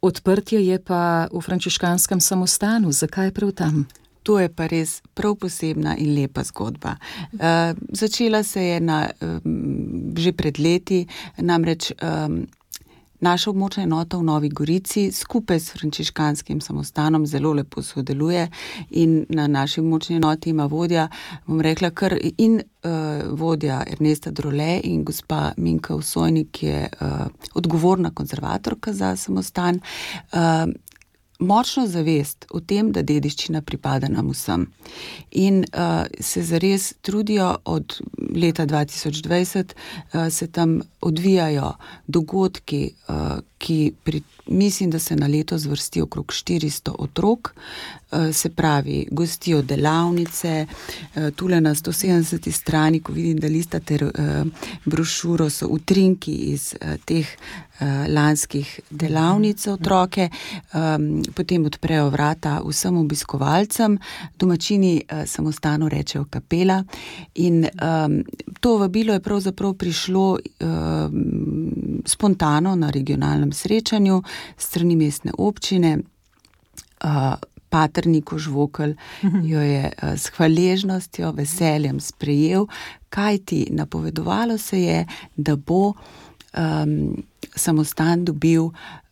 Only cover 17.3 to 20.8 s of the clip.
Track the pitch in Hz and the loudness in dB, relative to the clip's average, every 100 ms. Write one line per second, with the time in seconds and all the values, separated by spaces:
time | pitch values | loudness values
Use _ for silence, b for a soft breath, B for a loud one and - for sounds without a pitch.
17.3 | 143 151 147 143 - 139 - 135 139 156 | 0 0 0 -2 -8 -8 -8 -6 -2 0
18.3 | 175 165 B B B 165 - 165 160 156 | 0 -2 B B B -6 2 4 4 2
19.3 | 156 147 143 135 - 160 160 - 165 156 | 0 2 2 0 0 0 0 0 2 2
20.3 | 156 165 156 143 151 | 2 0 0 0 0